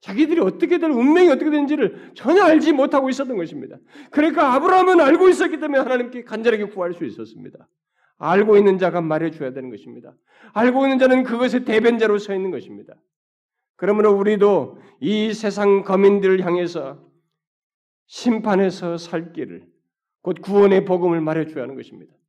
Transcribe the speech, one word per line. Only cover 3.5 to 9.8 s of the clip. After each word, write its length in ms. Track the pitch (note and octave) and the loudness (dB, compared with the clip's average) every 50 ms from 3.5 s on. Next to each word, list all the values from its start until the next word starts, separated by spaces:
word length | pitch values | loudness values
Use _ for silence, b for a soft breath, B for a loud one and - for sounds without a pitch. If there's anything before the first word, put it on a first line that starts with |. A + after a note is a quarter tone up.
| - D3 - - - - _ B B B B B | -10 -14 -14 -16 -18 -20 _ B B B B B
그러니까 420 | - - D4+ E4 C#4+ D#4+ D#4+ C4+ B3 | -2 0 0 0 2 0 0 2 2
아브라함은 460 | C#4 C#4+ F#4 F#4+ F#4 F#4 F#4 F#4 F4 | 0 2 2 2 4 4 4 4 4
알고 300 | D#4+ C4+ D4+ F4 F#4 F#4 | 6 4 4 4 6 4
있었기 320 | F4 - F#4 - D#4+ D4 | 4 4 0 -4 -4 -6
때문에 180 | D#4 D4+ C#4+ C4+ | -6 -2 -2 -2
하나님께 460 | A3+ A#3+ B3+ B3 B3 A#3+ - B3 A#3 | -2 0 -2 -4 -4 -6 -10 -16 -16
간절하게 400 | - A3 A3 A3+ A#3+ A#3 G#3+ G#3 | -12 -12 -4 -2 -2 0 0 -4
구할 280 | G3 G3+ F#3+ F3+ F3 F3+ | -8 -8 -8 -8 -8 -6
수 120 | E3+ E3+ | -8 -10
있었습니다. 640 | B2+ G2+ - A2+ G#2+ - - - G2+ _ - _ _ _ _ _ _ _ _ _ _ _ _ | -12 -12 -14 -18 -18 -18 -20 -20 -20 _ -20 _ _ _ _ _ _ _ _ _ _ _ _
알고 400 | - D3+ E3+ G3 G#3+ G#3+ G#3+ G3+ | -4 -2 0 0 2 4 4 4
있는 200 | G#3 G3+ F#3+ F#3 | 6 4 2 2
자가 220 | F#3 F3 E3+ F3 | 0 -2 -2 -2
말해줘야 540 | E3+ D#3+ D#3 D#3 D#3+ E3 D#3 D#3+ D3+ C3 B2+ | -4 -2 -4 -4 -4 -6 -8 -8 -12 -12 -10
되는 160 | C3+ B2+ B2+ | -12 -14 -14
것입니다. 440 | A#2 G2+ | -16 -18